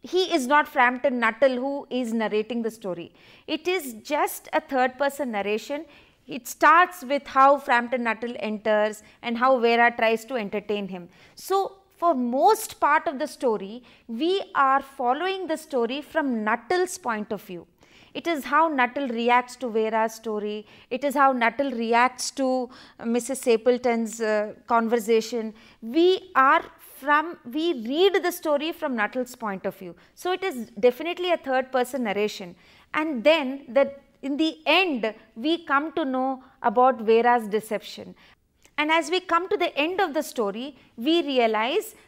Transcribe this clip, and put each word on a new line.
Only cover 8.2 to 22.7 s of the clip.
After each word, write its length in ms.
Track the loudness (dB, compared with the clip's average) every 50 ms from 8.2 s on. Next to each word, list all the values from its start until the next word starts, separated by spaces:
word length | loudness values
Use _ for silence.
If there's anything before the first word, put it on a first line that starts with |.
| -6 -8 -8 -6
enters 640 | -6 -6 -6 -4 0 2 2 2 2 0 -2 -8 -16 -20 _ _
and 160 | -8 -6 -2
how 220 | 2 4 4 4 4
Vera 340 | 4 4 6 6 6 4 4
tries 300 | 2 2 2 2 0 -2
to 100 | -6 -6
entertain 520 | -6 -6 -6 -6 -6 -4 -4 -4 -4 -4 -8
him. 220 | -10 -12 -14 -18 -20 _ -20 -20 _
So 380 | -16 -4 -2 0 0 0 -2 -8 -14 _ _ _ _
for 160 | 2 2 2
most 640 | 2 0 0 2 4 4 4 4 2 0 -8 -4 -2
part 260 | 2 2 2 2 0
of 120 | -2 -4 -4
the 80 | -6
story, 560 | -8 -6 -2 -2 -2 -2 -2 -4 -10 -12 -16 -18 -20 -20 _ _
we 360 | -12 -6 -2 -2 0 0 -2 -4 -2 0
are 260 | 2 2 4 2 0
following 680 | 0 -4 -8 -4 -2 0 0 0 -2 -4 -4 -4 -4
the 120 | -6 -6 -6
story 420 | -6 -4 -2 -2 -2 -2 -4 -8
from 420 | -10 -4 -4 -2 -2 0 -2 -2
Nuttall's 540 | -2 -2 -2 -2 -2 -2 0 0 0 -2 -4
point 360 | -8 -6 -6 -6 -6 -6 -6
of 100 | -8 -8
view. 240 | -8 -12 -14 -16 -16 -18 _ _ _ _ _ -20 -20 _
It 140 | -14 -6 -4
is 180 | -4 -4 -4 -2
how 240 | 0 2 2 2 2
Nuttall 400 | 2 0 0 0 -2 -4 -6 -4
reacts 460 | -4 -2 2 2 2 2 2 -2 -8
to 120 | -10 -8 -4
Vera's 460 | -2 -2 0 0 0 0 0 -2 -4
story. 520 | -8 -8 -6 -6 -6 -6 -6 -8 -10 -12 -16 -20 -20 -10 _
It 140 | -6 -4 -2
is 100 | -2 2
how 180 | 4 4 4
Nuttall 380 | 4 4 2 2 2 0 -2 -2
reacts 600 | -2 -2 0 2 4 4 4 2 0 -4 -8 -8
to, 360 | -4 -2 0 0 0 0 -2 -6